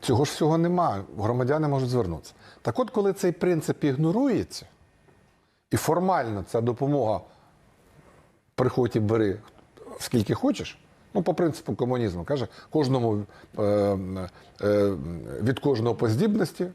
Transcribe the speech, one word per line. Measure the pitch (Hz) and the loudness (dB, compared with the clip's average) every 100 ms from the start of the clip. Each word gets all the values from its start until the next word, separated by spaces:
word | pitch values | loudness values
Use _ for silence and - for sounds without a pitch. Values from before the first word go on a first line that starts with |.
Цього | - 120 | 2 2
ж | 143 | 2
всього | - 160 160 | 2 2 4
немає. | 170 180 165 101 98 78 | 2 2 0 -2 -8 -4
Громадяни | 104 123 127 147 156 | -2 0 2 2 2
можуть | 139 127 | 0 0
звернутися. | 123 101 80 - - - - | 0 0 -4 -10 -20 -20 -8
Так | - - | -6 -2
от, | 247 | -2
коли | - 202 | 0 0
цей | 196 185 | 0 -2
принцип | 170 180 170 151 147 | 0 0 0 0 -2
ігнорується, | 151 131 160 190 277 190 90 - - _ _ _ _ _ _ _ _ _ _ | 0 2 2 2 2 0 -2 -10 -16 _ _ _ _ _ _ _ _ _ _
і | - | -2
формально | - 160 185 175 120 104 90 | 0 2 2 2 0 -4 -4
ця | 117 | -2
допомога | 117 117 139 147 110 98 - - _ _ _ _ _ - - - _ _ _ | 0 0 0 0 0 -2 -6 -20 _ _ _ _ _ -20 -20 -20 _ _ _
«приходь | - 127 - 120 120 | -2 0 2 0 2
і | |
бери | 104 113 107 95 - - - - - - | 2 2 2 -2 -8 -20 -20 -20 -20 -12
скільки | - 123 101 | -2 0 0
хочеш», | 120 262 - - - - _ - | 0 0 -2 -6 -14 -20 _ -6
ну, | 214 | -4
по | 185 | -2
принципу | 170 175 143 - | 0 0 -2 -6
комунізму, | 113 120 127 113 87 | -4 -2 0 -2 -2
каже, | 82 143 110 - - | -4 -4 -4 -8 -4
кожному, | 156 135 131 117 104 104 - - - | 0 2 2 2 0 -4 -14 -18 -4
е, | |
е, | 104 104 101 98 95 95 90 - - - 104 104 101 95 71 85 60 64 | 0 2 2 0 -4 -8 -10 -12 -20 -6 0 2 2 0 -6 -10 -10 -4
від | 107 135 | -2 0
кожного | 147 127 117 | 0 2 0
по | 104 120 | 0 0
здібності | 110 220 208 175 - 180 | 2 2 2 -2 -4 -8